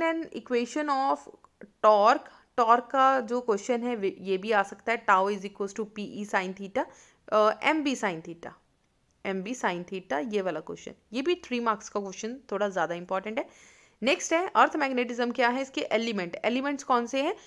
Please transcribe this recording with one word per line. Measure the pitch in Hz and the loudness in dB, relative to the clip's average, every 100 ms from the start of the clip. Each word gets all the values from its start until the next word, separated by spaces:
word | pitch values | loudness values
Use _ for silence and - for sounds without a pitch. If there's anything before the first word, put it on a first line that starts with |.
| 330 | 0
an | 330 320 | -2 -6
equation | - - 247 240 311 302 | -10 -2 -2 0 -2 0
of | 277 269 285 - - _ _ | 0 0 0 -4 -20 _ _
torque, | - _ 214 214 208 294 - - _ - | -20 _ 6 8 6 4 0 -20 _ 2
टॉर्क | 226 240 247 | 6 6 4
का | 277 262 269 | 4 6 4
जो | 214 247 | 2 -2
क्वेश्चन | 247 202 208 240 | 0 0 0 -2
है | 240 233 | -2 -2
वे-, | 196 - | -2 -4
ये | 185 190 | -2 -2
भी | 202 | 2
आ | 214 | 2
सकता | 196 - - | 2 -4 -4
है, | 226 226 | -2 4
tau | 190 196 | 4 4
is | 208 | 0
equals | 196 202 196 202 | -6 -8 -6 -6
to | 214 214 | -8 -8
P | 202 156 | -10 -8
E | 208 | -4
sin | 202 185 190 | -2 -2 -6
theta, | 196 220 349 - - _ - | -6 -6 -6 -10 -20 _ -2
अ, | 214 214 214 | 2 4 2
एम | - 311 | 0 0
बी | 285 240 | 0 -2
sin | 208 165 | -2 -4
theta, | 165 165 - - _ _ _ _ _ _ - | -10 -14 -16 -18 _ _ _ _ _ _ -6
एम | 190 | -6
बी | 185 | -6
sin | 247 220 175 | -4 -4 -4
theta, | 180 190 180 269 269 | -6 -10 -6 -4 -2
ये | 208 | -2
वाला | 185 156 | -2 -4
क्वेश्चन, | - 170 - - _ | -8 -12 -14 -18 _
ये | 226 | -6
भी | 277 | -2
थ्री | 359 - 247 | -4 -4 -2
मार्क्स | 233 208 - | -2 -2 -4
का | 208 | -6
क्वेश्चन, | 196 185 220 262 - | -6 -8 -10 -10 -8
थोड़ा | 196 202 | -4 -2
ज़्यादा | 185 160 | 0 -2
इंपॉर्टेंट | 175 180 190 196 220 | -4 -6 -6 -4 -6
है। | 330 - - - _ _ | -8 -12 -20 -20 _ _
नेक्स्ट | 226 349 - | 0 0 0
है, | 330 370 - | -2 2 4
अर्थ | 330 320 | 4 4
मैग्नेटिज्म | 277 254 240 240 240 | -2 -2 -2 -2 -2
क्या | 240 240 | 2 0
है, | 247 | 0
इसके | 269 302 | -4 -6
एलिमेंट, | - 220 233 208 170 165 | -2 0 0 -4 -6 -4
एलिमेंट्स | - 247 277 285 | -2 -2 -2 -4
कौन | - 247 233 | 0 0 0
से | 269 | -2
हैं, | 294 427 | -2 -4